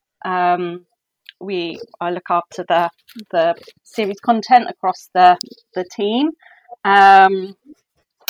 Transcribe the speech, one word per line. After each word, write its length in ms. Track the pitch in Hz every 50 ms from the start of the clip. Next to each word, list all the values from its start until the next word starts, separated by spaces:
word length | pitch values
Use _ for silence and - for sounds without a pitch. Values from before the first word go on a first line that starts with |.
| _ _ _ _ -
um, 640 | 185 185 180 180 175 180 175 180 175 175 180 175 _ _ _ _ _ _ _ _ - - -
we, 380 | 185 196 196 180 170 170 - - - - _ -
I 120 | 175 175
look 160 | 180 185 - -
after 340 | 175 170 - _ - - 170
the, 240 | - 175 170 170 170 - _ _ _ - 233 214 _
the 240 | - 170 165 170 170 - - - _ _
series 380 | _ _ - - 214 196 202 - -
content 460 | - 233 220 202 - 254 240 214 -
across 400 | 185 _ - 185 185 - - _ -
the, 240 | 185 180 180 180 180 - - - - _ _ -
the 120 | 185 180 -
team. 380 | - - 202 202 220 247 294 330 311 _ _ _ _ _ _ - - - -
Um, 720 | 202 196 202 196 196 196 190 190 190 196 190 185 196 190 _ _ 285 302 _ _ _ _ _ _ _ _ _ _